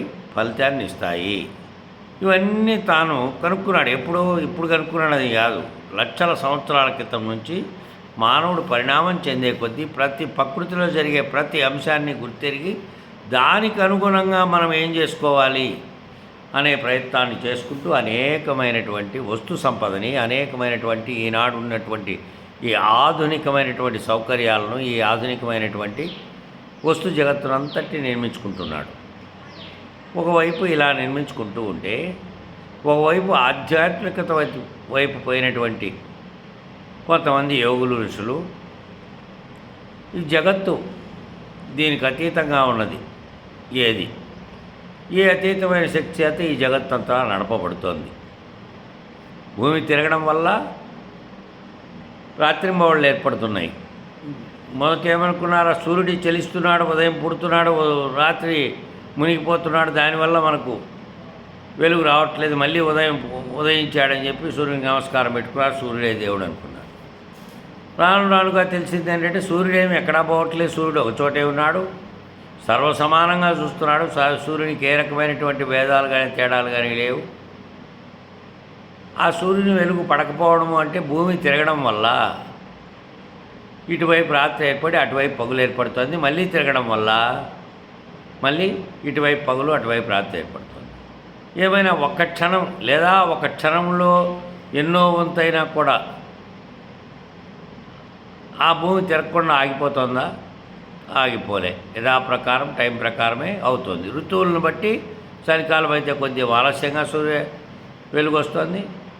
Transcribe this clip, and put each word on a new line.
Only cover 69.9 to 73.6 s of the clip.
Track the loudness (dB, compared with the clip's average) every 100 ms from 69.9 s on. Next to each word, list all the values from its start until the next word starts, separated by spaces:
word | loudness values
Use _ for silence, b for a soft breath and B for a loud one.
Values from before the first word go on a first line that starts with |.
| 2
ఎక్కడా | 2 2 4
పోవట్లేదు, | 2 0 0 -2 0
సూర్యుడు | 0 2
ఒక | 0 0
చోటే | 0 2 0
ఉన్నాడు, | 2 2 0 -4 -10 -16 -20 -20 -20 -20 -6 0
సర్వసమానంగా | 2 2 2 4 6 6 4 2 2